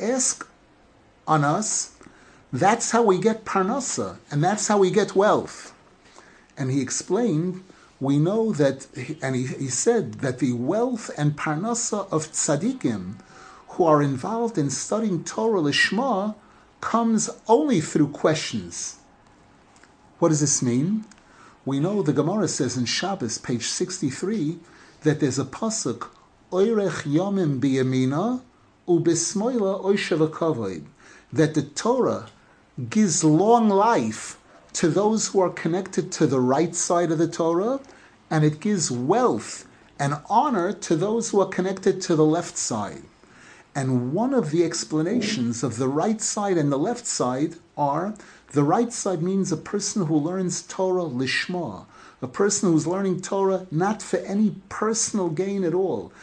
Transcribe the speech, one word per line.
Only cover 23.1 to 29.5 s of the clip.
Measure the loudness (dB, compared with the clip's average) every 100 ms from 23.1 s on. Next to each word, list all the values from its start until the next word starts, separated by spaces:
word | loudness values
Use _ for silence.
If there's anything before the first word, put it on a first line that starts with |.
| -4 -6 -6
page | -4 -4 -4
sixty-three, | -4 -4 -4 -4 -4 -4 -2 -4 -6 -12 -20 -20 -4
that | 0 2
there's | 0 0
a |
pasuk, | -4 -4 -4 -4 -4 -6 -10 -18 _ _ -4
"Oirech | 0 2 2 0 -2
yomim | 0 0 0 0 0 2
biyamina, | 2 2 2 2 0 0 -2 -2 -8 _ _ _ 0
ubismoila | 2 4 0 0 -2 -2